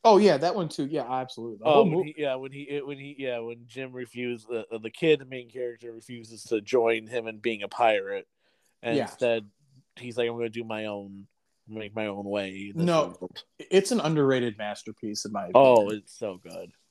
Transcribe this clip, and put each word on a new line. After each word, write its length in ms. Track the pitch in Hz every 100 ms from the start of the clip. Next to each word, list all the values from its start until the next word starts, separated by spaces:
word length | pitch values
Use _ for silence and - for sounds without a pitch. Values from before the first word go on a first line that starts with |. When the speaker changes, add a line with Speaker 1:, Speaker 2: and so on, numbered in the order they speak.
Speaker 1:
Oh 140 | 226 202
yeah, 200 | 208 143
that 180 | 170 208
one 120 | 165
too. 200 | - 139
Yeah, 220 | 151 120
absolutely. 460 | 131 127 - 117 104
The 60 | 131
Speaker 2:
Oh, 80 |
Speaker 1:
whole 100 | 147 185
Speaker 2:
when 80 |
Speaker 1:
mo- 100 | 160
Speaker 2:
he, 120 | 151 156
yeah, 180 | 143 131
when 160 | 135
he, 100 | 139
it, 220 | 143 143 139
when 100 | 139
he, 180 | 139 139
yeah, 220 | 131 120
when 260 | 117 120 120
Jim 240 | 120 131
refused, 540 | 127 123 120 123 120 110
uh, 120 | 117 107
uh, 80 | 113
the 100 | 110
kid, 300 | - 165 147
the 60 | 131
main 240 | 131 120
character, 420 | 127 123 117 120
refuses 520 | 113 113 120 110 113 -
to 140 | 110
join 440 | 101 127 113 113 110
him 200 | 123 113
in 100 | 107
being 220 | 117 107
a 40 | 101
pirate, 600 | - 117 107 98 98 - _ _ _ _ _
and 160 | 117 135
Speaker 1:
Yeah. 60 |
Speaker 2:
instead 420 | 117 - 123 113 104 _ _ 131 _ -
he's 220 | 123 120
like, 100 | 120
"I'm 80 | 117
gonna 140 | 117
do 140 | 113
my 220 | 113 107 107
own, 420 | 101 101 98 98 _ _ _ -
make 280 | 110 104 110
my 120 | 107
own 180 | 101 101
way 440 | 101 95 98 101
in 60 | 107
this 80 | 175
Speaker 1:
No, 280 | 165 143 -
Speaker 2:
world." 220 | - - _ _
Speaker 1:
it's 320 | - 190 196
an 80 | 233
underrated 580 | 151 156 135 131 120 101
masterpiece 680 | 104 104 - - 110 107 104
in 60 |
my 200 | 104 90
Speaker 2:
Oh, 220 | 110 135 117
Speaker 1:
opinion. 220 | 101 107
Speaker 2:
it's 140 | - -
so 200 | 110 92
good. 340 | 85 82 90 _ _